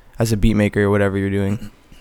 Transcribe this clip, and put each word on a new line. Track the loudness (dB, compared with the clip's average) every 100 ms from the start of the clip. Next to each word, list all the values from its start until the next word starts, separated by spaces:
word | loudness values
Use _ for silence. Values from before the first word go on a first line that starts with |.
| -14 -4
as | -2
a | 2
beat | 2
maker | 2 0 2
or | 2
whatever | 2 0 0
you're | -2
doing." | -2 -2 -6 -10 -20 _ -20